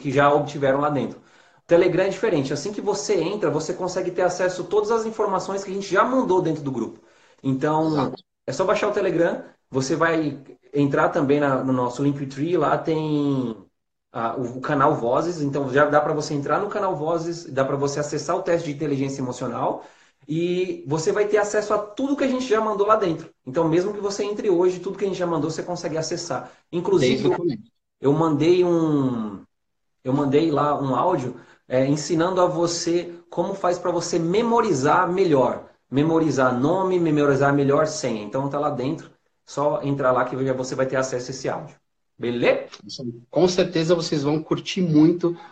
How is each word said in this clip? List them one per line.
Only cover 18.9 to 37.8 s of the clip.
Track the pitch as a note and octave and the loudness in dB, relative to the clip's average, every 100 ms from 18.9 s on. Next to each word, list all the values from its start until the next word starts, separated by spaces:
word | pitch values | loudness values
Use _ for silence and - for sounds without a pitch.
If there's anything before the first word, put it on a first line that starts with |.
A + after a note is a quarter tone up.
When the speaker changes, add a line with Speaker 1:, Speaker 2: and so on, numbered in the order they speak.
| C3+ C3+ C3+ | -2 -2 -4
Speaker 1:
emocional | B2 A#2+ B2 A#2 E3 - - _ _ _ - | -6 -6 -6 -4 -4 -4 -12 _ _ _ -6
e | D#3+ F3 F3+ F#3 E3+ C3+ | -4 -2 -2 -4 -6 -4
você | D#3+ G3+ | -2 0
vai | G3 G#3 | 0 2
ter | G#3 | 2
acesso | G3+ G#3+ G#3 | 2 -2 0
a | - | -2
tudo | - - C#4 C#4 | -4 -6 -2 0
que | |
a | C4 | 0
gente | B3+ D#3+ | -2 0
já | A3 | 0
mandou | G#3+ G3+ G3+ | 0 0 2
lá | A3 | 2
dentro. | F#3 D#3+ - _ B2+ | 2 -4 -8 _ -6
Então, | E3 E3 | 0 2
mesmo | E3+ G3 | 2 0
que | G3+ | -4
você | G3 G3 | -6 -4
entre | G3+ G#3 A3 | -4 -2 0
hoje, | E3+ F3+ F3+ | 4 2 0
tudo | G3 F#3 | -6 -4
que | |
a | G3 | -4
gente | E3+ | -2
já | F3 | -2
mandou, | D#3+ D3+ | 0 -2
você | D3+ | -4
consegue | F3+ F3 F3 D#3 | -6 -6 -4 -4
acessar. | D#3 E3 - B2 - - _ | -4 -6 -6 -8 -8 -18 _
Inclusive, | F3 F#3 F3+ B2+ | -6 2 4 4
Speaker 2:
Desde | G#2+ F3+ | 4 2
o | F3 | 2
começo. | F3 A2 - _ _ _ | -2 -4 -10 _ _ _
Speaker 1:
eu | C3+ | 2
mandei | D#3 E3 C#3 D#3+ F3+ | 2 2 2 4 4
um, | F3 E3+ D#3+ D3 C3 A#2 G#2+ F#2+ - _ _ _ _ _ | 4 2 2 2 0 -2 -6 -10 -16 _ _ _ _ _
eu | C3 | -2
mandei | C#3+ C#3 C#3+ E3 | 0 2 4 4
lá | C#3+ D3 C#3 | 2 0 0
um | C#3 C3 | 0 0
áudio, | E3+ D3+ B2+ - - _ - | 2 0 -4 -10 -18 _ -2
é, | B2+ C#3 | 0 2
ensinando | D3 - E3 F3+ F3+ | 0 0 0 2 4
a | E3+ | 2
você | D#3 E3+ - E3+ F3 E3+ - _ | 2 0 0 -2 -2 -2 -12 _
como | - F#3 | -4 -4
faz | F#3+ F3+ F3 | -2 -2 0
pra | F#3 | -2
você | E3+ - F3 | -2 -2 -2
memorizar | E3 G3+ A#3 A#3 A3+ C#3 D3 E3+ F3 | 0 0 2 2 2 2 4 2 2
melhor. | F#3 F#3 C3+ A#2 G#2+ - _ _ | 2 4 4 2 -2 -10 _ _
Memorizar | B2+ D#3+ D#3+ D#3 B2+ C3 A#2+ | 0 2 2 2 2 2 2
nome, | C#3+ F#3+ F#3+ F3+ | 2 2 2 2
memorizar | E3 D3 C#3+ C3+ C#3 | 2 4 4 4 4
melhor | C#3+ C#3 D3 | 4 4 2